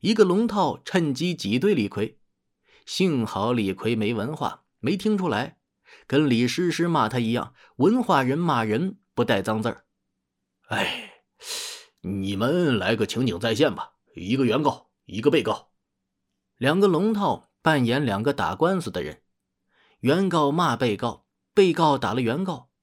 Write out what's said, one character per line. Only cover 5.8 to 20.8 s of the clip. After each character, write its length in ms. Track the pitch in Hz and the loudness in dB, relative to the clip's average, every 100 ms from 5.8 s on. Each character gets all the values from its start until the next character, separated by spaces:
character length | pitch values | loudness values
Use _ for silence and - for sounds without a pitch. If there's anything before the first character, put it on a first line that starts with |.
| _ - _ | _ -20 _
跟 240 | 135 151 | 2 2
李 180 | 117 123 | 2 2
师 240 | 123 180 | 0 -2
师 160 | 151 170 | 0 0
骂 220 | 165 110 | 2 0
他 100 | 120 | 0
一 120 | 113 | -2
样， 240 | 117 82 _ - _ | -2 -4 _ -20 _
文 260 | 143 247 | 2 2
化 180 | 233 160 | 2 2
人 160 | 127 143 | 2 0
骂 260 | 170 131 | 0 0
人 360 | 110 107 185 - _ - | 0 0 -2 -6 _ -4
不 100 | 120 | 0
带 160 | 107 | 0
脏 180 | 95 110 | 0 -2
字 100 | 110 | -2
儿。 160 | - _ _ _ _ _ _ _ _ _ | -6 _ _ _ _ _ _ _ _ _
“哎， 540 | - 98 - 110 - _ _ - - - - - _ | -6 -4 -6 -14 -20 _ _ -14 -12 -12 -14 -20 _
你 340 | 92 98 98 98 | -8 -6 -6 -2
们 420 | 117 175 170 117 | 0 0 2 0
来 180 | 92 113 | 0 0
个 120 | 135 | -2
情 180 | - 127 | -2 -2
景 140 | 85 | -2
再 160 | 113 110 | -4 2
现 180 | 147 | 2
吧， 200 | 87 - _ _ - | 0 -12 _ _ -14
一 220 | 90 131 | -4 0
个 80 | 127 | 2
原 160 | 131 | 2
告， 300 | 147 - _ _ _ | 0 -2 _ _ _
一 140 | - | -2
个 120 | 113 | 2
被 100 | 156 | 2
告。” 300 | 110 107 _ _ _ _ _ _ _ _ _ _ | 0 -6 _ _ _ _ _ _ _ _ _ _
两 220 | 127 170 | 0 2
个 80 | 196 | 4
龙 240 | 160 208 | 4 2
套 380 | 208 196 117 _ _ | 0 -2 -2 _ _
扮 200 | - 151 | 2 2
演 220 | 120 123 143 | 2 0 0
两 160 | 98 | 0
个 100 | 120 | -2
打 200 | 139 82 | -2 -4
官 260 | 98 165 190 | 0 0 0
司 120 | 165 | -4
的 100 | 87 | -6
人， 220 | 73 - _ _ _ _ _ _ _ _ | -8 -10 _ _ _ _ _ _ _ _
原 260 | 120 160 196 | 0 2 2
告 240 | 170 147 | 2 2
骂 240 | 156 165 | 2 0
被 220 | 117 | 2